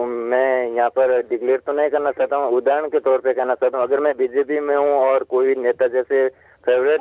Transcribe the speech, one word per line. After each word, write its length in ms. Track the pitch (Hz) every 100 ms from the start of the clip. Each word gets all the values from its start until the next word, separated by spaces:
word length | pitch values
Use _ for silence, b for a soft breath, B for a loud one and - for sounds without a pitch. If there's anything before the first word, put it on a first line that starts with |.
| 123
मैं 680 | 120 117 127 131 127 120 117
यहाँ 120 | 120
पर 340 | 131 131 123
declare 360 | 120 120 123 131
तो 140 | -
नहीं 180 | 143 147
करना 200 | 147 143
चाहता 260 | 127 131 143
हूँ, 160 | 135
उदाहरण 360 | 123 127 143 151
के 120 | 151
तौर 180 | 135 131
पे 160 | 131
कहना 200 | 120 127
चाहता 240 | 123 127 131
हूँ, 80 | 123
अगर 140 | 139
मैं 140 | 147 127
बीजेपी 420 | 127 131 139 147
में 160 | 147 143
हूँ 120 | 143
और 360 | 143 131 131
कोई 300 | 127 127 131
नेता 320 | 131 123 120 127
जैसे 420 | 127 120 139 131 - b b -
favorite 340 | 127 139 151